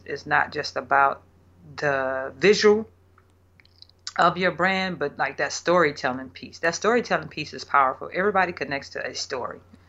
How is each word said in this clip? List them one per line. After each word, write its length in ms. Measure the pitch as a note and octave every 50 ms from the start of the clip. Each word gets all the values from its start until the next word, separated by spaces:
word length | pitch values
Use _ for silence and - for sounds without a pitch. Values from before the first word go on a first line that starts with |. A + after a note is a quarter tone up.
| -
is 200 | - D3 C#3 -
not 260 | D3 C#3+ C#3+ - -
just 260 | - D3 C#3 - - C#3
about 440 | C3+ B2+ C#3 C#3 C#3 C#3 - - - _ _ _ _ _ _ _ - D#3 C#3+ -
the 540 | - D3 C#3 C3+ C3+ C3 C3+ C3 C3 C3+ C3+ C3
visual 480 | D#3 F#3+ G#3+ G#3 - G#3+ G#3 G#3+ A3 - _ _ _ _ _ _ _ _ _ _ _ _ _ - _ _ _ _ - - _ _ _ - - -
of 200 | F3 F3 E3 F3
your 140 | F#3 F3+
brand, 460 | E3+ - F3 F#3 F#3+ F#3+ F#3+ F#3+ F3 C#3
but, 180 | C#3+ C#3+ - -
like, 200 | D3+ C3+ C#3 -
that 140 | D3+ C#3 -
storytelling 760 | - - - E3+ F3+ E3+ D3 C#3+ - - C3+ B2+ C3 C3 C3
piece. 300 | - - - C3+ - -
That 140 | - E3+ E3+
storytelling 520 | - - G3+ A#3 B3 G#3+ - F#3+ D#3+ D#3 D3+
piece 260 | - - D3+ - -
is 100 | C#3 -
powerful. 460 | - - C#3+ C#3 C3 C3 - - - -
Everybody 380 | E3+ F#3 G#3 G3+ F#3+ F#3 F3
connects 380 | F3 - C#3+ C3 C#3+ C#3 C#3+ -
to 160 | - - -
a 80 | B2+ C3
story. 460 | - - - C#3+ B2+ A2+ - - - - - - - _